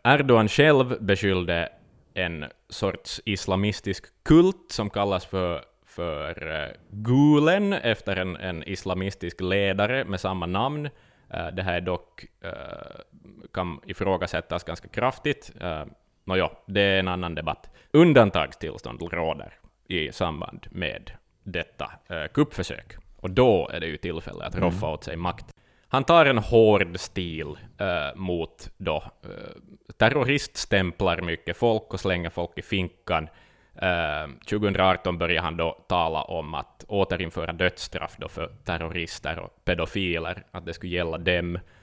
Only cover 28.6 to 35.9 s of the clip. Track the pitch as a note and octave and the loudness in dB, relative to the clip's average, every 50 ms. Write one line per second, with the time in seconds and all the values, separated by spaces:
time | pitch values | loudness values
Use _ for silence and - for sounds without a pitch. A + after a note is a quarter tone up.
28.6 | - - - - F#2+ F2 D#2 D2+ - - - _ - - - - - - - - | -18 -18 -16 -8 -4 -4 -2 -4 -4 -8 -14 _ -18 -16 -16 -14 -16 -16 -18 -20
29.6 | - - - - _ - - - A2 A2+ C#3+ D3+ C3 A#2+ C#3+ C#3+ - - - - | -20 -20 -20 -20 _ -20 0 2 4 4 4 4 2 2 2 0 0 -4 -8 -10
30.6 | - - - G2 F#2+ F2+ F2 - G2+ F#2 E2+ E2 F2+ E2+ E2 - - - E2+ - | -4 0 2 2 2 0 0 0 0 0 2 0 -2 -4 -6 -6 -6 -8 -4 0
31.6 | - A#2 A2 A2 - - - F#2+ - G2 F#2 F2 E2+ E2 - - F2 E2+ - - | 2 2 2 0 -2 -6 -8 -4 -2 0 0 0 -2 -4 -4 -6 -6 -6 -6 -10
32.6 | F2 - - G2 F#2 F2 - _ _ - F2 D#2+ D#2 D#2 - - - _ _ _ | -8 -4 -2 -2 -2 -4 -6 _ _ -2 -2 -2 -2 -4 -10 -18 -20 _ _ _
33.6 | _ _ _ - - F#2 F2+ E2+ E2+ D2+ D2+ D2+ D#2 D2 C2 - - - G#2 G#2 | _ _ _ -4 -2 0 0 0 0 -2 -2 -4 -6 -8 -12 -16 -8 -6 -2 0
34.6 | G#2 G2+ F#2+ F2+ F#2 F#2+ F#2 F2+ - F#2 F2+ E2+ F2 E2+ F2 E2 F2 E2 E2 E2+ | 0 0 2 4 4 4 4 4 2 -2 -2 0 0 0 2 0 0 -2 -2 -2
35.6 | E2 E2 - - _ - | -2 -2 -2 -6 _ -2